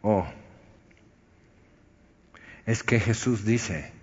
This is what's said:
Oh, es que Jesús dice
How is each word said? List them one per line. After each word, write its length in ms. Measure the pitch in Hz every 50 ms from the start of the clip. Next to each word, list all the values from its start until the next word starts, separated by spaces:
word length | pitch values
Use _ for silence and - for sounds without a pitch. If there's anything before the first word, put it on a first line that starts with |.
| - 104
Oh, 160 | 107 98 87 71 - - - - - - - - - - _ - - _ - - _ _ _ _ _ _ _ _ _ _ _ _ - _ _ _ _ _ _ _ _ _ _ _ _ - - - - - -
es 160 | - 117 -
que 180 | - - - 113
Jesús 440 | 104 117 113 - - 127 123 107 101
dice 480 | 107 117 120 - - 92 78 76 - - -